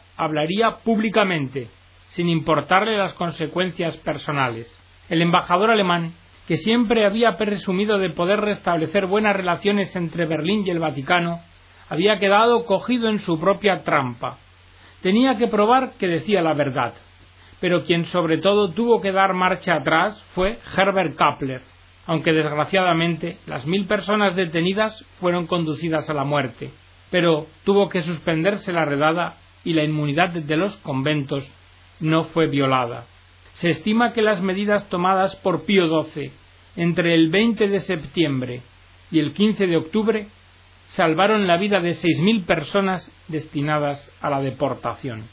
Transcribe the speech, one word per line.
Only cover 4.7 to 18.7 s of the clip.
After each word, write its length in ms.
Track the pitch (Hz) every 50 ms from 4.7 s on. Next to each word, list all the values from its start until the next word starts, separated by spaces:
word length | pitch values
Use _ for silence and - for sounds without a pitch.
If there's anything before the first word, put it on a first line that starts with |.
| - - - _ _ - - -
El 140 | 180 165 170
embajador 480 | 175 170 180 160 - 175 180 208 226
alemán, 420 | 226 214 196 175 175 175 170 165 165 - - - - - - -
que 100 | 170 156
siempre 500 | - 214 226 240 247 208 233 220 214 202
había 300 | 196 226 233 226 - -
presumido 600 | 220 208 202 190 - - 185 185 208 214 214 196
de 140 | 190 180
poder 280 | 147 - 175 175 208 208
restablecer 680 | 202 208 202 - - 185 170 165 160 156 160 202 190 180
buenas 280 | 190 214 214 214 202
relaciones 600 | 196 185 180 175 165 - 202 208 208 190 - -
entre 320 | 185 175 160 151 165 170 156
Berlín 360 | 160 151 151 170 202 214 196
y 40 | 190
el 100 | 175 165
Vaticano, 600 | 160 156 135 139 131 139 180 175 170 170 170 170 - - - - - - - - - -
había 300 | - 156 185 202 214 190
quedado 460 | 202 196 196 208 226 240 240 226 233
cogido 440 | - 196 185 - - 247 247 233 220
en 80 | 214 202
su 220 | - - 170 156
propia 420 | 165 185 196 196 202 202 185 170
trampa. 560 | - - 160 151 131 123 120 120 - 127 123 - - - - - - - - - - - - -
Tenía 360 | - 185 196 226 254 269 254 208
que 100 | 240 226
probar 460 | - 202 208 214 247 262 262 254 - -
que 80 | 208 185
decía 360 | 170 160 - - 208 185 170
la 100 | 160 156
verdad, 400 | 143 143 135 123 139 123 117 - - - - - - - - _ - - - - -
pero 220 | - 180 175 170 170
quien 220 | - 175 170 170
sobre 320 | 165 - 180 170 160 160 156
todo 360 | 156 190 202 208 208 190